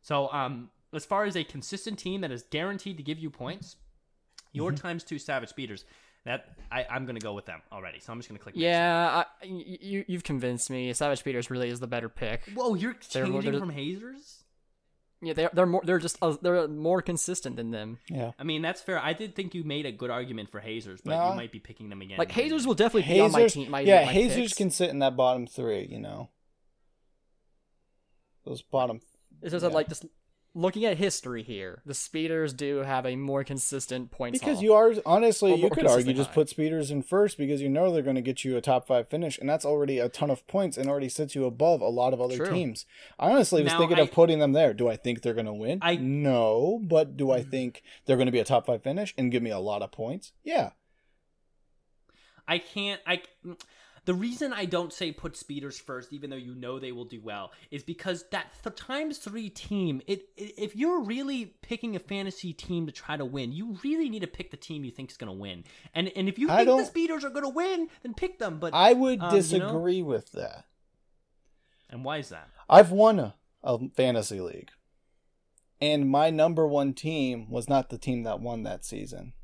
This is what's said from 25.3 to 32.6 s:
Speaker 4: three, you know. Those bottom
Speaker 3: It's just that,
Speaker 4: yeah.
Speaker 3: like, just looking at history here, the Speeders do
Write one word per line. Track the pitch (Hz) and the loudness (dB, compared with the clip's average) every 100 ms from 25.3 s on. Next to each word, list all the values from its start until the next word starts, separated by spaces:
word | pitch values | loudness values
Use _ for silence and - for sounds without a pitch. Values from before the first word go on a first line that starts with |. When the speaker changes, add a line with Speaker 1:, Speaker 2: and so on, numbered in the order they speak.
| 127 117 | 2 -4
Speaker 4:
three, | - 123 101 98 | -6 -4 -4 -6
you | 110 | -10
know. | 110 98 - _ _ _ _ _ _ _ _ _ _ _ _ _ _ _ _ _ _ _ _ _ 147 | -12 -12 -14 _ _ _ _ _ _ _ _ _ _ _ _ _ _ _ _ _ _ _ _ _ -14
Those | 127 | -14
bottom | _ 139 127 117 _ _ _ - | _ -2 0 -4 _ _ _ -14
Speaker 3:
It's | 165 | -8
just | 170 | -2
that, | 170 | 0
Speaker 4:
yeah. | 156 | 0
Speaker 3:
like, | 156 | -2
just | 160 165 _ _ _ _ 170 | -8 -14 _ _ _ _ -2
looking | 180 208 226 | -2 0 0
at | 175 | 0
history | 196 - 127 117 | -2 -2 -6 -10
here, | 110 104 92 90 143 | -8 -10 -10 -12 -10
the | |
Speeders | 135 - 160 160 160 156 | -10 -6 -4 -2 0 0
do | 127 | -2